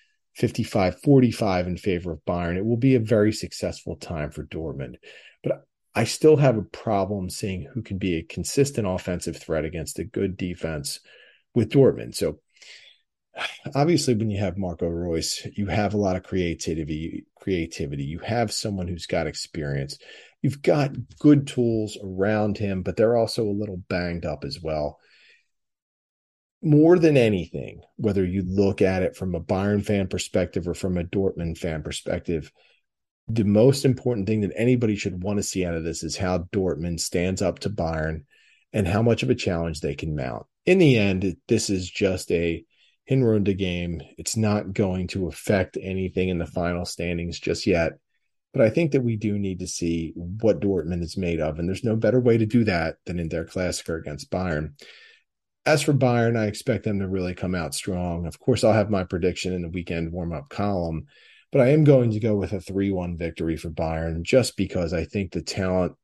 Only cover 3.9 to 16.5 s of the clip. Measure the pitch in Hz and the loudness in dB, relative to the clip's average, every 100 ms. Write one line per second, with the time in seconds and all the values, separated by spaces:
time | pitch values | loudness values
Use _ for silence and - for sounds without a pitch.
3.9 | 82 - 85 76 76 69 85 80 67 64 | -12 -8 -6 -6 -8 -10 -8 -8 -8 -10
4.9 | 62 - - - _ - - _ _ _ | -14 -20 -20 -20 _ -6 -6 _ _ _
5.9 | - 117 - 156 151 139 113 92 - - | -2 -2 4 6 8 6 2 -2 -8 -2
6.9 | 101 95 101 92 - 104 95 - 113 - | 0 0 -2 -6 -6 -6 -6 -8 -10 -8
7.9 | 95 95 82 80 - 85 - 139 139 101 | -4 -2 -2 -4 -8 -2 0 0 0 -2
8.9 | 90 - 87 - 80 - 78 78 82 76 | -2 -4 -6 -6 -8 -4 -2 -2 -6 -8
9.9 | - 85 - 98 92 92 87 82 78 71 | -8 -8 -4 -4 -2 -6 -6 -6 -6 -8
10.9 | - - - - _ _ 120 - 143 127 | -12 -16 -20 -20 _ _ -2 2 6 6
11.9 | 78 57 - 82 76 _ _ - - - | 4 -4 -4 -4 -4 _ _ -20 -20 -20
12.9 | _ _ _ _ - - - - 135 151 | _ _ _ _ -10 -10 -10 -6 0 2
13.9 | 160 135 110 110 101 101 87 92 87 87 | 2 2 2 0 0 -2 -2 -6 -4 -4
14.9 | 85 87 82 80 - - - 101 85 104 | -2 -2 -2 -4 -6 -8 -6 -2 0 0
15.9 | 104 101 92 - 95 85 | 2 0 0 -2 -2 0